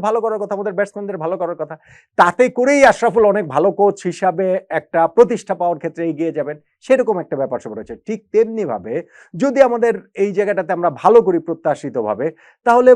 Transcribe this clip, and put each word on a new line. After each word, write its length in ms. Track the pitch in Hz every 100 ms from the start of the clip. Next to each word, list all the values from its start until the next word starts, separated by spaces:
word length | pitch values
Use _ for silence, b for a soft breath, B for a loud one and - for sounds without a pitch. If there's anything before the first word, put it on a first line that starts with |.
| 202
ভালো 120 | 226
করার 140 | 220 214
কথা, 120 | 202
আমাদের 220 | 202 202 185
ব্যাটসম্যানদের 440 | 202 202 202 185
ভালো 120 | 160 180
করার 180 | 175 160
কথা। 120 | 151 156 b b b -
তাতে 240 | 175 180 247 254
করেই 240 | 254 285 262
আশরাফুল 340 | 202 233 196 214
অনেক 120 | 202 170
ভালো 140 | 135 185 196
কোচ 180 | 202 202 185
হিসাবে 360 | 165 185 170 190 185 185 160
একটা 200 | - 165 165 170
প্রতিষ্ঠা 380 | 233 220 - 180
পাওয়ার 200 | 175 165
ক্ষেত্রে 200 | 170 160 165
এগিয়ে 260 | 147 165 151
যাবেন, 180 | 139 151 _ _ -
সেরকম 300 | 262 220 196
একটা 140 | 156 143
ব্যাপার 200 | 135 123
স্যাপার 160 | 117 107
রয়েছে। 180 | 110 113 -
ঠিক 140 | 220 -
তেমনিভাবে 600 | 214 226 226 185 110 92 131 165 b b 175
যদি 160 | 269 254 262
আমাদের 260 | 233 233 226 -
এই 160 | - 202 190
জায়গাটাতে 320 | 202 196 175
আমরা 180 | 175 175 131
ভালো 160 | - 226 190
করি 120 | 170
প্রত্যাশিতভাবে, 880 | 160 160 165 139 143 123 107 104 147 156 b b -
তাহলে 240 | 240 254